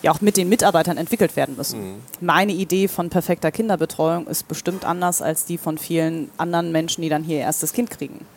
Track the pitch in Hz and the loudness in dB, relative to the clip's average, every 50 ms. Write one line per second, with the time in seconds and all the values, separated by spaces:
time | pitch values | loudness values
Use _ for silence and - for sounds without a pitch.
0 | - 160 160 - 208 208 202 196 180 180 214 - - 208 170 165 160 175 165 131 | 4 2 2 4 2 4 4 4 4 4 4 6 6 6 6 4 2 2 0 -2
1 | 165 - - - 190 160 - - 139 135 135 - 139 - 120 110 101 95 95 107 | -2 -2 2 2 2 2 2 0 -2 -2 -2 -6 -6 -6 -6 -6 -8 -10 -10 -14
2 | 127 - - - 175 175 151 170 196 208 185 180 190 - 180 190 190 190 - - | -14 -18 -12 -4 0 4 4 4 4 2 0 0 0 0 2 2 2 2 0 -2
3 | 170 170 - 185 - - 175 - - 160 - - 226 220 196 156 160 - - - | -4 0 0 0 2 2 0 0 0 -2 0 0 0 0 2 0 0 -4 0 0
4 | 156 160 170 175 - - 165 - - - 160 - - 185 180 185 - - 170 175 | 2 2 2 0 -4 -4 -6 -6 -6 -6 -10 -4 -4 -4 -4 -2 -2 -2 -2 0
5 | 180 175 170 - - 139 160 - - - 170 165 - 165 156 151 - - 170 165 | 0 0 0 0 -2 -2 -2 -2 -4 -4 -6 -4 -4 -4 -4 -4 -4 -2 0 2
6 | 160 160 165 165 147 - - - 170 175 175 170 170 170 165 160 160 165 - - | 2 2 0 -2 -6 -8 -4 -4 -2 0 0 0 0 2 0 0 0 -2 -4 -4
7 | 160 160 156 151 156 160 160 147 123 135 160 - - 151 - - 240 - - - | -2 0 0 -2 0 -2 -2 -2 0 -2 -2 -2 -4 -2 0 -2 -2 -2 -4 -10
8 | 147 135 - - - - - | -10 -10 -10 -16 -18 -20 -20